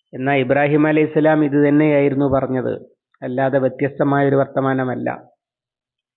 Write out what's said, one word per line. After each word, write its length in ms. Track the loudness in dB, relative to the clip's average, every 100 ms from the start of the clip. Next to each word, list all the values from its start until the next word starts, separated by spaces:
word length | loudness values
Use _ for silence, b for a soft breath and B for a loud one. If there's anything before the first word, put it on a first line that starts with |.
| _
എന്നാൽ 200 | -8 -2
ഇബ്രാഹിം 520 | 0 0 0 2 2 2
അലൈഹിസ്സലാം 580 | 2 0 2 2 2
ഇത് 240 | 2 2 2
തന്നെയായിരുന്നു 580 | 4 4 2 2 0 0
പറഞ്ഞത്, 480 | 0 -2 -4 -4 -6 -10 _ _ -14
അല്ലാതെ 360 | -8 -2 0 0
വ്യത്യസ്തമായ 720 | -2 -2 -4 -2 0 2 2
ഒരു 80 | 2
വർത്തമാനമല്ല 840 | 0 -2 -2 -2 -4 -4 -6 -8 -14 _ _ _ _ _ _ _ _